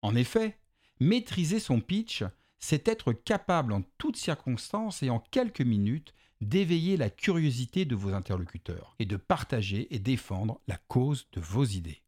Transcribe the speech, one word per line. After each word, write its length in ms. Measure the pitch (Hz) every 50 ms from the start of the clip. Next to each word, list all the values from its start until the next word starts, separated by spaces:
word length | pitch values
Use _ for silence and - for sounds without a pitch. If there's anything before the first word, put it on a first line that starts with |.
| -
En 120 | 104 107
effet, 440 | 120 123 - - 226 220 220 202 _ _ _ _ _ _ _ _ _
maîtriser 580 | 127 156 214 254 240 - - - 175 156 190 220
son 220 | - - 131 117
pitch, 420 | 110 - 180 208 226 - - - 107 95 - _ _ _ _ _
c'est 300 | - - - 147 - -
être 240 | 220 220 - - 117
capable 600 | - _ - 220 196 - - 180 170 147 120 104
en 100 | 98 95 - _ _
toutes 180 | - 311 240
circonstances 880 | - - - 160 - - - 123 113 - - - 208 220 214 180 - -
et 80 | 131
en 80 | 120 117
quelques 440 | - - - 262 254 226 - - 143
minutes 520 | 123 113 101 101 104 120 160 - - - _ _ _ _ _
d'éveiller 560 | 110 104 113 190 202 165 175 165 160 180 196
la 140 | 180 135 104
curiosité 760 | - - - - 190 165 160 151 127 120 127 120 - 185 190
de 120 | 147 123
vos 180 | 101 98 98 95
interlocuteurs 800 | 95 87 - 101 90 90 87 - 87 _ - 87 85 - - _ _
et 80 | 113
de 100 | 95 104
partager 760 | 98 - _ 190 165 - - - 120 104 95 98 101 - - -
et 40 | 117
défendre 600 | 95 117 117 117 - - 98 92 101 110 113 - _ -
la 80 | 98
cause 500 | - _ _ - 127 127 139 147 131 - _ -
de 80 | 90
vos 240 | 82 80 95 120 139
idées. 380 | 120 101 95 85 80 76 - _